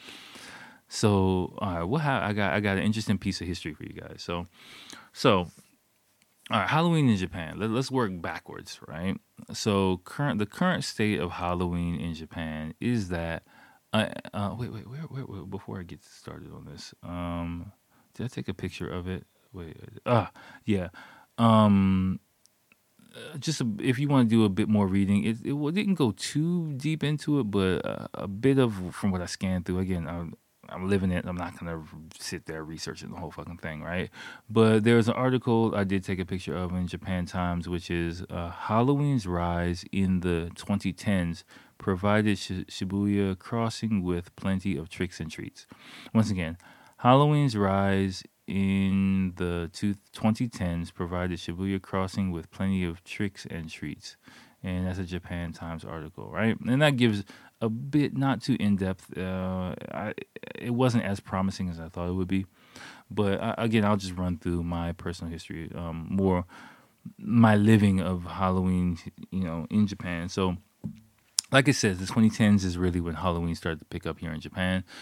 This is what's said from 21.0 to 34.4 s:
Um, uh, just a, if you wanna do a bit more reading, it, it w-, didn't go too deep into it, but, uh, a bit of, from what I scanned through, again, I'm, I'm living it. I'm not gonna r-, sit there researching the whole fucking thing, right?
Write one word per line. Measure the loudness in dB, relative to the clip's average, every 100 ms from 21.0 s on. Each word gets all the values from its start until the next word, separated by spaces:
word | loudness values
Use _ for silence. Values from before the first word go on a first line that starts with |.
| -20 -20 _ 4
Um, | 8 8 8 8 6 4 2 -2 _ _ _ _ _ _ _ _ -20 -18
uh, | -14 -8
just | -4 -2
a, | -2 0
if | 0 2
you | 4
wanna | 4 6
do | 6
a | 4
bit | 4 2
more | 4 4
reading, | 4 4 4
it, | 2 -2
it | -4
w-, | -2 -2
didn't | 0 0 2
go | 2
too | 0 -4 -2 0 0 -2
deep | -4 -2 -2
into | 0 -2 0 0
it, | 2
but, | 2 2 2 -2
uh, | -6 -10
a | -10 -8
bit | 0 4 6
of, | 4 2 -6
from | -2 0
what | 0
I | -4
scanned | -4 -2 0 0
through, | -2
again, | 0 -2 -4
I'm, | -6 -8 -12 _ _ -14
I'm | -8 0
living | 2 2
it. | 0 -2
I'm | -6
not | -8 -8
gonna | -10 -10
r-, | -10 -16 -18 -14
sit | -10 -10 -10
there | -10
researching | -10 -10 -10 -10 -10
the | -10
whole | -10
fucking | -12 -12 -10
thing, | -10 -8
right? | -6 -4 -4 -8 -18 -18